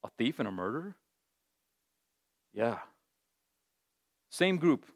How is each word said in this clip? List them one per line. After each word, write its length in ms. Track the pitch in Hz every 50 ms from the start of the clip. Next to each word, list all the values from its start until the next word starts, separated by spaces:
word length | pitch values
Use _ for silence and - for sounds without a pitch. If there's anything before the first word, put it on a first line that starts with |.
A 60 | - 101
thief 300 | _ - 117 131 - -
and 100 | 123 101
a 20 |
murderer? 460 | 95 87 90 98 117 156 175 202 185 _ _ _ _ _ _ _ _ _ _ _ _ _ _ _ _ _ _ _ _ _ _ _ _ _ _ _ _ _ _ _ -
Yeah. 240 | 101 113 120 107 95 - - _ _ _ _ _ _ _ _ _ _ _ _ _ _ _ _ _ _ _ _ _ _ _ _ _ _ _ _
Same 260 | - - 175 190 190
group. 300 | 170 151 170 139 - - - -